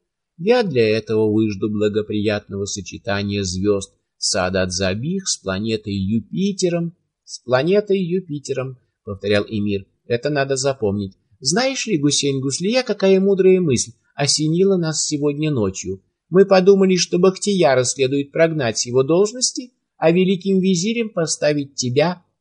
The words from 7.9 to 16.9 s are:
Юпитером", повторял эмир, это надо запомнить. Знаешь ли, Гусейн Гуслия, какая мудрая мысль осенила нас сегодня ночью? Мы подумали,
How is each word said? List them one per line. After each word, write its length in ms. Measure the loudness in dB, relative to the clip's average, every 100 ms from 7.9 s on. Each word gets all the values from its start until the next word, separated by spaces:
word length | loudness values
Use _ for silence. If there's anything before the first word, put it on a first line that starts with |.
| -2
Юпитером", 800 | -2 -4 -6 -12 -8 -8 -8 -12 _ _
повторял 400 | -14 -8 -2 -2 -2
эмир, 380 | -4 -4 -4 -8 _ _
это 220 | -4 -2
надо 280 | -2 -2 -2
запомнить. 600 | -2 -2 -2 -2 -6 -12 _ _
Знаешь 460 | -4 0 0 -2 -4
ли, 100 | 0
Гусейн 440 | 0 0 -2 -2
Гуслия, 420 | -4 -4 -2 -2
какая 380 | -2 0 4 4
мудрая 400 | 4 4 4 4
мысль 320 | 4 0 -2 -10 _
осенила 640 | -4 -2 0 0 2 2 2
нас 300 | 0 -4 -4
сегодня 440 | -2 -2 -2 -2
ночью? 520 | 0 -2 -4 -10 -10 _ _ _
Мы 160 | 4
подумали, 520 | 6 6 6 4 4